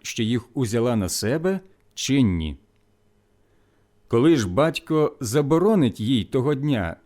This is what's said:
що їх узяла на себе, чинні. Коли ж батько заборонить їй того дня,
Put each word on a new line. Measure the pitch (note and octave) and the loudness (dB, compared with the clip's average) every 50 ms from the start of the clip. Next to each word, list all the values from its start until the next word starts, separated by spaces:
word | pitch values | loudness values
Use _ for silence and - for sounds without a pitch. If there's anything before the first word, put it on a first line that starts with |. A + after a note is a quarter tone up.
що | - - - - A#2 | -14 -10 -6 -4 -2
їх | A2 A#2+ B2 - - - D3 | -2 -2 -2 -4 -6 -6 -4
узяла | C3 A2 G2 A#2+ A2+ B2 A#2+ | -4 -2 -2 0 0 0 0
на | A2 F#2+ F2 | 0 -2 -2
себе, | - - - G#2 B2+ D#3+ D#3+ F#3 F#3+ F#3 - - _ _ _ _ _ | -4 -4 -4 -2 -2 -2 -2 -2 -4 -4 -6 -12 _ _ _ _ _
чинні. | - - - C3 C#3+ C3 G#2 F2+ E2+ D#2+ D#2 C#2+ - _ _ _ _ _ _ _ _ _ _ _ _ _ _ _ _ _ _ _ _ _ _ _ _ _ _ _ _ _ - | -8 -4 0 2 2 2 2 2 0 -4 -6 -8 -10 _ _ _ _ _ _ _ _ _ _ _ _ _ _ _ _ _ _ _ _ _ _ _ _ _ _ _ _ _ -2
Коли | - A#2 B2 D#3+ E3+ | 0 2 4 4 4
ж | C#3+ A2 F#2 | 4 2 0
батько | F2 G2+ D3 D#3+ E3 - - - D#3+ D#3 D3+ C#3 - - | 0 0 0 0 0 -4 -6 -2 0 0 0 0 -2 -4
заборонить | C3 A2+ G#2 D3 D3 C#3 D3+ D#3+ F3 G#3 A3+ G3+ D3 A#2+ - - | -6 -2 0 0 0 2 2 2 4 4 4 4 2 2 0 -2
їй | A2 A2 C3+ A#2+ F#2+ | -2 0 0 0 0
того | - - C3+ A#2+ C#3 D3 | 0 -2 -2 0 0 -2
дня, | C3 C#3 D3+ C#3+ A2+ F#2+ E2 E2 - _ | -2 -2 -2 -2 -2 -2 -4 -6 -10 _